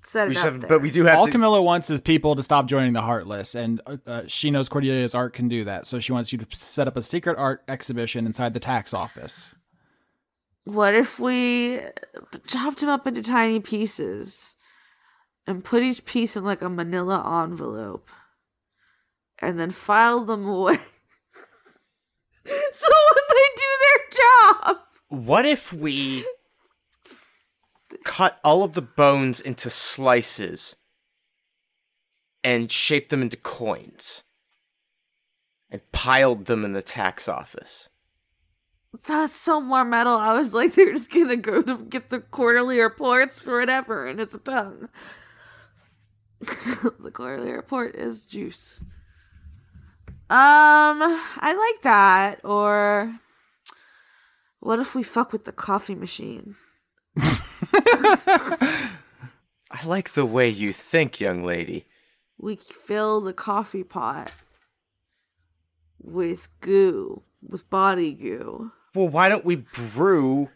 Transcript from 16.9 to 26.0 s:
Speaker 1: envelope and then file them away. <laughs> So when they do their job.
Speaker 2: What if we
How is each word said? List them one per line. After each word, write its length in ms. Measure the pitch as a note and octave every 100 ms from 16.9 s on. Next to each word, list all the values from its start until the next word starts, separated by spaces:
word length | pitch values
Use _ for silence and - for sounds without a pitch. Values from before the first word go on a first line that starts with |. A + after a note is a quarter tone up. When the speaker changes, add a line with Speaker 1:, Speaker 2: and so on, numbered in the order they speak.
| F3+ F3+ F#3+ - E3+
Speaker 1:
envelope 680 | E3 E3+ C3+ G#2+ G#2+ G2 _ - _ _ _ _ _ _ _ _ _ _ _ _
and 180 | - E3+
then 140 | E3+
file 520 | F#3 - G#3 A#3 A#3+
them 220 | A3 A3 G3
away. 320 | F#3+ F#3 D#4+
<laughs> 60 | - _ _ _ _ - - _ _ _ _ _ _ _ _ _ - C#5+ C#5+
So 140 | - D#5
when 360 | D#5 D5+ D#5 C#5+
they 200 | C5 C#5 A#4
do 60 | C5+ C5+
their 220 | C#5 C#5 - - B4 B4 G#4 - -
job. 40 | F4+ _ _ _
Speaker 2:
What 360 | C#3 A#2 E3
if 260 | C#4 D4 -
we 540 | E3 D3+ C#3